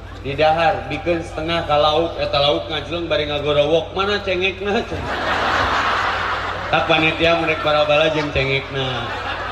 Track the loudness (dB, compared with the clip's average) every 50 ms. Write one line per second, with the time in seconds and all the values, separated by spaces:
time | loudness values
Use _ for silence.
0 | -14 -14 -14 -10 -8 -6 0 2 4 4 4 4 4 2 2 0 -2 -6 -6 -6
1 | -2 -2 -2 -2 -2 -6 -8 -6 -4 -2 -2 -2 0 2 2 4 4 4 4 2
2 | 2 0 -2 -2 -4 0 2 2 4 4 2 2 0 -4 -6 -6 -6 -4 -6 -4
3 | -2 0 0 0 0 0 -2 -2 0 0 2 2 4 4 4 2 2 0 -2 -2
4 | 0 0 0 0 0 -2 -2 0 0 -2 -2 -2 -2 0 0 0 0 -2 -4 -6
5 | -4 -4 -4 -4 -2 -2 -2 0 0 0 0 0 0 0 0 0 0 0 0 0
6 | -2 -2 -2 -2 -2 -4 -4 -4 -4 -6 -6 -6 -4 0 0 0 2 2 2 2
7 | 2 2 2 2 2 4 4 4 2 0 0 0 0 2 2 4 4 4 4 4
8 | 4 4 2 0 -2 -2 0 0 0 0 0 -2 -2 -4 -4 -4 -4 -4 -4 -4
9 | -6 -6 -6 -6 -6 -6 -6 -6 -6 -6